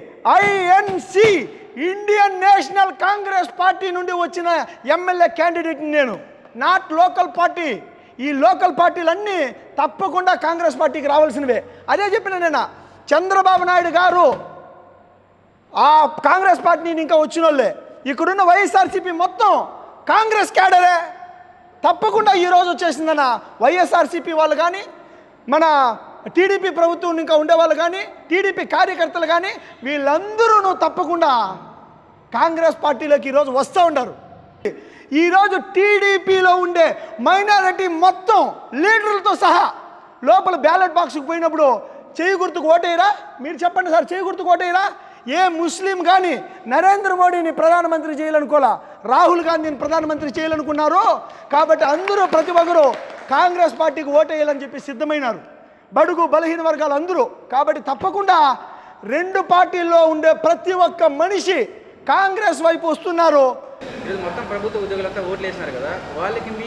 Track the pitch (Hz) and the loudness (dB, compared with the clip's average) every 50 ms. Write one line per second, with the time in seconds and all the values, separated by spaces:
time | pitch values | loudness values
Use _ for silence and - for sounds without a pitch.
0 | - - - - - 220 302 370 403 403 403 392 359 349 370 403 415 392 381 330 | -4 -12 -14 -4 0 2 4 4 4 2 0 0 2 2 2 2 2 0 -4 -8
1 | - - 359 392 453 427 392 302 202 151 - - - - - 233 311 370 381 415 | -6 -2 2 4 4 4 4 0 -2 -8 -14 -18 -20 -18 -10 -8 -6 -6 -6 -4
2 | 415 415 415 415 403 403 381 370 370 403 392 392 - - 392 392 381 381 294 - | -2 0 2 2 2 0 0 2 4 4 4 4 2 0 0 0 0 0 0 -2
3 | 349 381 415 415 392 392 392 370 339 - - 359 359 381 370 370 381 370 349 359 | -2 -2 -2 -2 -4 -4 -2 -2 -2 -4 -2 0 0 0 0 0 -4 -6 -6 -6
4 | 359 370 359 349 339 339 339 349 339 339 339 302 233 - - - - 254 311 349 | -6 -6 -4 -4 -4 -4 -6 -4 -4 -2 -2 -2 -4 -6 -12 -8 -4 -2 -2 -2
5 | 359 370 359 349 339 320 339 320 320 349 330 339 320 330 302 262 311 302 302 294 | -2 -2 0 0 0 0 0 0 -2 -2 -2 -4 -4 -6 -6 -6 -6 -2 0 0
6 | 269 240 190 151 - - - - - - - 233 269 330 370 381 370 - 311 330 | 0 -2 -4 -10 -14 -20 -20 -20 -20 -18 -10 -4 -2 0 0 0 -2 -2 0 2
7 | 359 359 359 359 359 311 - 339 349 349 339 349 330 285 208 180 - - - - | 2 2 2 0 -2 -2 -2 -2 -2 -2 -2 -4 -6 -6 -6 -8 -10 -16 -20 -20
8 | - - _ - 254 294 285 262 294 370 359 370 381 370 269 302 339 339 339 349 | -20 -20 _ -8 -6 -4 0 2 2 2 2 2 0 0 2 2 0 0 0 -2
9 | 330 320 339 403 415 415 381 349 277 240 214 - - - - 277 302 302 311 - | -2 -2 -2 -2 -4 -4 -4 -4 -4 -4 -8 -12 -20 -10 -6 -4 -4 -4 -4 -4
10 | 381 359 294 370 370 370 349 - 302 320 339 339 349 311 247 262 311 285 254 311 | -6 -4 -2 -2 0 0 0 0 0 -2 -2 -2 -2 -2 0 0 -2 -2 -2 -2
11 | 269 285 285 302 311 302 214 285 277 254 226 196 - - - - - - 277 359 | -2 0 2 2 2 2 0 -2 -2 -2 -2 -2 -4 -10 -16 -10 -6 -2 -2 -2
12 | 415 392 392 453 370 392 381 359 349 330 285 247 196 - - - - - - - | 0 0 -2 -2 -4 -4 -4 -2 -2 -2 0 -2 -4 -6 -10 -16 -20 -20 -20 -12
13 | - - 285 320 359 381 392 381 381 370 370 359 370 359 359 349 349 339 294 349 | -4 0 0 0 2 2 2 2 4 4 2 2 2 2 0 0 0 2 2 2
14 | 359 359 349 359 330 262 208 - - - - - - - - - - - - _ | 2 4 4 4 4 4 2 -2 -8 -14 -18 -20 -20 -20 -20 -20 -20 -20 -20 _
15 | _ _ _ _ _ _ _ _ _ _ _ _ _ _ - 202 240 294 311 311 | _ _ _ _ _ _ _ _ _ _ _ _ _ _ 0 2 4 6 6 6
16 | 302 285 311 - - 285 339 370 381 381 339 262 - 339 339 320 330 339 330 320 | 4 2 0 0 2 2 2 4 4 2 2 2 2 0 0 0 -2 -4 -4 -4
17 | 311 277 339 311 311 311 - 330 330 320 294 269 226 180 - - - - - - | 0 2 2 2 2 2 0 0 2 2 4 2 2 0 -2 -6 -14 -20 -18 -12
18 | - 262 277 220 339 349 381 403 370 339 359 392 403 339 359 381 370 - - 370 | -8 -6 -4 -2 -2 0 2 2 4 4 4 4 4 4 4 2 2 2 -2 -6
19 | 339 370 339 330 359 370 370 381 440 392 320 247 233 - - - - - - - | -6 -6 -4 -2 -2 -2 0 2 2 2 2 2 0 -4 -10 -18 -20 -20 -20 -8
20 | - - 320 415 440 440 427 415 370 - - - 381 370 381 359 359 359 349 330 | -2 0 2 2 2 2 0 0 -2 0 2 2 4 6 6 6 6 4 2 2
21 | 339 311 - - - - - - - - - - - - - - - 330 339 - | -2 -6 -12 -16 -20 -20 -20 -20 -20 -20 -20 -20 -20 -20 -8 -2 0 0 0 0
22 | 427 427 392 440 427 415 381 349 349 359 370 349 359 359 339 - 359 330 254 285 | 0 0 0 2 2 2 2 2 4 4 4 4 4 2 0 -2 -2 -2 -2 -2
23 | 320 311 311 294 277 254 226 202 - - - - 233 277 349 359 339 285 403 339 | -2 -2 0 0 0 0 0 -4 -6 -12 -4 0 2 2 4 2 2 2 2 2
24 | 311 - 339 330 - 349 320 311 311 311 294 277 330 349 359 392 427 - - - | 2 0 -2 -8 -6 -4 0 0 0 2 2 0 0 -2 -2 -6 -12 -14 -18 -20
25 | - - - - - _ _ _ - 240 277 320 330 320 302 277 262 240 214 - | -20 -20 -20 -20 -20 _ _ _ -4 0 2 2 4 4 4 4 2 2 0 -4
26 | - - - - - 214 - 339 381 381 392 381 381 370 285 339 339 339 339 - | -10 -20 -20 -18 -14 -4 0 2 2 2 2 0 -2 -2 0 0 0 0 0 -2
27 | 359 349 330 330 320 320 311 302 302 320 339 330 330 320 311 302 339 339 359 392 | -4 -4 -4 -4 0 0 2 2 2 4 4 4 4 2 2 0 -2 -2 -4 -6
28 | 427 - - - - - 320 381 392 392 370 370 302 - 262 330 370 370 359 - | -10 -12 -14 -16 -6 -4 -2 0 0 -2 -2 -4 -6 -2 0 0 0 0 0 -2
29 | 330 311 330 339 330 302 339 339 370 403 415 - - - - - 233 269 294 285 | -4 -4 -4 -4 -2 0 0 -2 -2 -4 -8 -12 -16 -20 -18 -12 -8 -6 -4 -2
30 | 277 277 302 330 392 415 427 427 453 453 440 415 392 381 359 - - 311 - 359 | 0 0 0 -2 -2 -4 0 2 2 4 4 4 2 0 0 0 -2 -2 -2 -2
31 | 359 302 349 339 330 294 254 233 208 190 185 170 - - - - - - - - | -4 -2 -2 0 2 2 2 0 -2 -4 -6 -12 -16 -20 -20 -20 -20 -20 -20 -20
32 | - _ - _ _ - - 233 302 339 330 330 330 320 - - - 294 269 233 | -20 _ -20 _ _ -8 -2 0 0 0 0 0 0 0 0 0 -2 -4 -2 -2
33 | 311 285 285 277 226 269 262 285 294 269 247 269 269 - - 392 349 330 294 269 | 0 0 0 0 0 0 0 0 0 0 0 -2 -2 0 2 2 2 2 2 -2
34 | 214 190 147 - - - - - - - - - - 208 - - - - - - | -4 -6 -10 -16 -20 -20 -20 -20 -20 -20 -14 -10 -10 -10 -10 -12 -18 -20 -20 -20
35 | - - 269 311 339 349 359 381 403 392 381 330 - 381 - 359 403 415 415 381 | -10 -4 0 0 2 4 4 2 2 2 0 -4 -6 -4 -2 0 2 2 2 2
36 | 403 403 392 359 - 370 381 370 370 359 359 370 359 349 349 339 320 269 - - | 2 2 0 0 0 0 0 2 4 2 2 2 0 0 0 2 2 0 0 -6
37 | - - - - 240 311 370 392 403 415 415 403 381 370 359 370 381 359 330 320 | -12 -14 -8 -4 0 0 2 2 2 2 2 2 2 0 -2 -2 -4 -4 -2 0
38 | 359 370 359 370 - 453 440 370 285 208 - - - - 226 269 349 415 453 440 | 2 2 2 0 0 2 2 2 2 0 -4 -10 -14 -10 -4 -2 0 2 2 2
39 | 427 427 415 392 381 415 349 - - 339 349 359 381 226 - - - - - - | 0 -2 -4 -2 0 -2 0 2 2 2 4 4 2 0 -4 -8 -18 -20 -20 -20
40 | - - - - 247 277 359 381 381 381 349 285 247 311 339 370 370 349 311 349 | -20 -20 -18 -4 2 2 4 4 2 0 0 2 2 2 2 2 2 0 0 0
41 | 339 262 240 302 269 302 330 339 330 320 311 320 302 262 233 196 - - - - | -2 -2 -4 -8 -6 -6 -4 -2 -2 -2 0 2 2 2 2 0 -4 -12 -18 -20
42 | - - - - 330 381 392 339 370 349 302 349 277 311 330 349 339 349 339 339 | -20 -12 -8 -4 -2 -2 0 0 -2 -4 -4 -2 2 2 2 2 2 0 0 2
43 | 381 415 - - - - - - 247 311 339 240 339 349 359 370 370 349 320 339 | 2 2 0 -2 -8 -18 -16 -14 -12 -12 -6 -4 -4 -2 -2 -2 -2 0 0 0
44 | 269 - 349 381 381 381 359 370 349 359 349 349 359 349 349 381 403 381 - - | 0 -2 -4 -6 -6 -6 -6 -4 0 0 0 2 0 0 0 0 0 -2 -4 -8
45 | - - - - - 233 285 349 381 359 330 320 339 302 - - 381 392 381 359 | -18 -20 -20 -16 -8 -4 0 0 0 0 0 -2 -4 -4 -4 -4 -4 -4 -4 -2
46 | 320 339 381 370 370 349 269 196 - - - - - 226 254 320 349 381 403 403 | 2 2 2 4 2 0 -4 -6 -8 -12 -18 -16 -6 -2 0 2 4 4 2 2
47 | 403 381 370 359 359 359 359 349 330 320 320 330 311 330 349 349 339 330 330 320 | 0 -2 0 2 2 2 2 0 -2 -4 -2 0 2 2 4 2 2 0 -2 -4
48 | 311 311 302 269 311 311 311 302 294 220 294 294 269 226 190 165 - - - - | -4 -6 -6 -6 -4 -2 0 -2 0 0 2 2 2 2 0 -2 -6 -16 -20 -10
49 | - 214 254 320 349 330 349 339 311 330 330 320 311 311 285 240 302 294 320 330 | -4 0 2 4 4 4 4 2 0 -2 -2 -2 -4 -6 -6 -6 -6 -4 -2 -2
50 | 320 302 311 294 311 285 208 320 311 320 320 302 262 302 294 294 302 302 330 392 | -2 -4 -6 -6 -6 -6 -6 -4 -4 -4 -4 -4 -4 -4 -4 -2 0 2 2 2
51 | 453 392 302 226 - - - - - - 277 294 320 302 320 294 320 277 302 339 | 2 2 0 -2 -4 -12 -20 -20 -8 -2 0 2 2 2 2 2 2 0 0 0
52 | 381 403 403 415 370 - 320 320 302 359 349 339 339 339 339 330 285 254 208 - | 0 0 0 2 2 2 2 0 0 2 2 2 2 4 4 4 4 4 2 -2
53 | - - - - - - 262 294 359 359 349 349 339 311 - - 320 311 269 320 | -8 -14 -16 -14 -8 -2 0 2 2 2 2 2 0 0 0 0 -2 -2 -2 -4
54 | 294 285 285 302 311 294 311 311 294 294 285 262 277 233 285 269 - 277 254 226 | -2 0 2 2 2 2 0 -2 -2 -2 -2 -4 -8 -14 -14 -14 -14 -12 -10 -6
55 | 302 294 302 294 269 233 214 160 - - - - - - _ _ _ _ - 269 | -6 -4 -4 -2 -4 -4 -6 -8 -12 -20 -20 -20 -20 -20 _ _ _ _ 0 2
56 | 320 349 339 339 339 277 302 320 330 320 330 330 320 320 311 277 311 294 277 294 | 2 2 2 0 0 2 2 0 0 0 -2 -2 -2 -2 -2 -2 -2 -2 -2 -2
57 | 339 359 359 302 220 - - - - - 240 269 294 - - 302 208 269 269 220 | -4 -2 -2 -2 -2 -2 -6 -14 -12 -6 -2 -2 0 0 -2 -2 -4 -8 -6 -4
58 | 370 381 330 403 392 381 359 330 302 262 240 - - - - - - - - - | -4 -4 -4 -2 2 2 4 4 4 2 0 -2 -8 -18 -20 -20 -20 -20 -20 -16
59 | - 202 269 320 359 381 381 381 349 - 349 359 359 349 370 349 339 339 339 339 | -8 -4 -4 -4 -2 -2 -2 -2 0 2 2 2 2 2 0 -4 -2 2 2 4
60 | 320 320 320 311 320 320 311 320 320 320 339 339 - 349 370 359 349 320 349 349 | 4 2 2 2 2 2 2 2 0 -2 -2 -2 -4 -4 -2 0 0 0 0 0
61 | 330 302 277 285 339 381 403 349 - 349 370 285 208 - - - - - - - | 0 0 0 0 -2 -2 -2 -2 -2 -2 -2 -2 -2 -6 -10 -18 -20 -20 -20 -8
62 | - - 285 370 392 381 381 427 427 349 311 254 320 330 339 294 330 330 302 - | -4 0 0 2 0 0 -2 -2 -2 -2 -2 0 0 0 0 0 -2 -4 -4 -4
63 | - 370 339 339 330 320 294 285 262 254 240 - - - - - - - - - | -4 -4 0 2 2 4 4 4 2 2 0 -6 -12 -18 -18 -18 -16 -16 -14 -12
64 | - 185 196 190 180 175 175 240 226 214 202 202 202 220 220 208 196 185 196 190 | -10 -10 -10 -8 -8 -8 -10 -10 -10 -8 -8 -8 -6 -6 -6 -6 -6 -6 -6 -6
65 | 190 190 190 202 180 180 196 - 196 185 175 175 160 139 127 123 135 156 185 185 | -8 -8 -8 -8 -8 -8 -8 -8 -8 -10 -10 -10 -10 -10 -10 -8 -8 -8 -8 -10
66 | - - 143 151 180 202 226 233 214 226 220 220 226 | -12 -12 -10 -8 -6 -6 -6 -6 -8 -10 -12 -12 -12